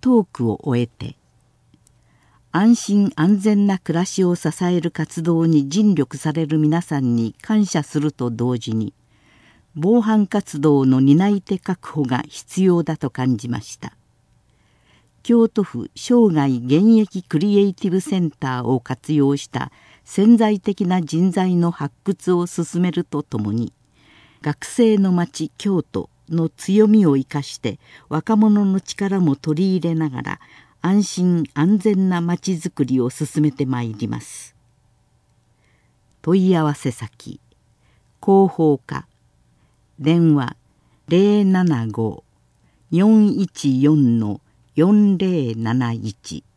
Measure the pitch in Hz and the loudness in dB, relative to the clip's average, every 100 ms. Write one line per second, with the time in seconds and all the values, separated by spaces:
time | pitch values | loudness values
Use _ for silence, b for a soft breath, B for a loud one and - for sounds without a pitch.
0 | 254 247 190 - 117 104 - 123 120 _ | 4 2 2 -4 -4 -4 -2 -2 -2 _
1 | - - _ _ _ _ _ _ _ _ | -16 -16 _ _ _ _ _ _ _ _
2 | _ _ _ _ _ 165 214 233 - 202 | _ _ _ _ _ 0 2 2 2 0
3 | 202 - 160 208 202 208 202 190 - 165 | 0 0 0 2 2 2 2 -2 -2 -4
4 | 185 - 180 175 160 - 180 175 165 - | -2 0 0 0 -4 -4 -2 -2 -2 -6
5 | 156 - 165 165 165 156 139 170 208 170 | -8 -4 -2 0 2 2 2 0 2 2
6 | 135 135 156 151 156 156 151 165 - 143 | -2 -4 -6 -4 -2 0 2 0 -2 -4
7 | 131 120 113 - - 214 202 170 143 156 | 0 0 -2 -8 -2 0 0 -2 -4 -2
8 | 151 - 123 113 120 123 117 117 107 - | -4 -4 -6 -2 -2 -4 -4 -4 -4 -10
9 | b b b b b b b - 165 240 | b b b b b b b -6 0 2
10 | 220 214 202 208 - 151 151 143 135 131 | 2 0 0 -2 -4 -2 2 4 4 4
11 | 135 147 196 202 - 190 - 180 - 156 | 4 4 2 0 -2 -8 -4 -8 -6 -6
12 | 131 123 - - - - 190 175 165 156 | -4 -4 -6 -14 -12 0 2 2 0 -4
13 | 135 - 127 120 120 120 - - - _ | -6 -4 -2 -2 -4 -10 -10 -16 -18 _
14 | _ _ _ _ _ _ _ _ _ _ | _ _ _ _ _ _ _ _ _ _
15 | _ _ - 233 226 - 190 - 107 - | _ _ 0 2 2 0 -4 -6 -12 -14
16 | - 240 220 160 139 127 123 147 214 226 | 0 4 4 4 0 -2 0 2 6 4
17 | 214 190 - 156 196 202 202 180 196 185 | 2 -6 -4 -2 0 2 0 -2 -2 -2
18 | - 190 170 - 135 127 117 127 - 131 | -2 -2 -2 -4 -6 -4 -2 -2 -4 -10
19 | - 151 139 143 - 127 135 b b b | -4 0 0 0 -6 -10 -10 b b b
20 | _ - 208 233 220 208 - 196 185 180 | _ 0 4 6 4 0 -4 -4 -2 -2
21 | 156 160 185 180 185 175 170 170 143 _ | -2 -2 0 0 0 0 0 -4 -10 _
22 | - 185 - 180 175 - 165 165 180 165 | -8 -6 -2 -2 -2 -6 -6 -2 -2 -2
23 | 175 147 147 113 104 110 113 _ _ b | -6 -8 -8 -6 -4 -4 -6 _ _ b
24 | b b b b 151 147 - - 226 214 | b b b b -8 -8 -10 0 2 4
25 | 196 180 170 - 160 _ 202 185 - - | 2 0 -2 -6 -12 _ -4 -4 -4 -8
26 | - _ _ 165 165 _ - 196 214 214 | -10 _ _ -4 -4 _ -2 2 6 6
27 | 185 139 135 147 139 - 117 - b b | 4 2 -2 -8 -10 -8 -8 -8 b b
28 | b 151 - 220 220 208 196 190 - - | b -8 -2 2 4 4 2 -2 -4 -8
29 | 196 196 175 135 - 151 190 185 165 160 | -4 0 0 -2 -4 -2 0 0 -2 -4
30 | 160 127 - - b b b b 170 196 | -4 -6 -10 -12 b b b b 0 0
31 | 196 - 180 175 151 - 160 208 214 196 | 0 -2 0 0 -2 -2 0 2 2 0
32 | 190 180 170 175 - 180 170 - 131 131 | 0 -2 -4 -4 -4 -6 -6 -4 -2 0
33 | 123 - 147 - 151 - 135 127 117 107 | -2 -4 -8 -2 -2 -2 -4 -4 -6 -8
34 | 110 117 113 - - _ _ _ _ _ | -8 -8 -12 -20 -20 _ _ _ _ _
35 | _ _ _ _ _ _ _ _ _ _ | _ _ _ _ _ _ _ _ _ _
36 | _ _ - 190 185 180 156 139 139 120 | _ _ 0 2 4 2 0 -2 -6 -8
37 | 110 _ - - _ _ _ _ _ _ | -14 _ -20 -20 _ _ _ _ _ _
38 | _ _ - 196 196 - 160 143 - 135 | _ _ 2 4 4 2 0 0 -4 -14
39 | - _ _ _ _ _ _ _ _ _ | -14 _ _ _ _ _ _ _ _ _
40 | 139 170 165 147 123 - _ _ _ _ | 0 2 4 2 0 -10 _ _ _ _
41 | - 170 202 208 196 190 180 135 113 107 | -2 2 4 2 2 2 0 0 -4 -4
42 | 113 - _ _ _ _ _ _ _ 165 | -6 -6 _ _ _ _ _ _ _ 2
43 | 208 220 208 170 190 - 147 127 143 156 | 4 6 4 2 -4 -4 -2 2 4 4
44 | 131 117 107 101 _ _ _ - 170 208 | 4 2 -2 -8 _ _ _ 0 2 4
45 | 208 185 185 180 127 113 113 123 120 117 | 4 2 0 -2 -4 -4 -4 -2 -2 -4
46 | 107 101 - 78 _ | -8 -12 -16 -16 _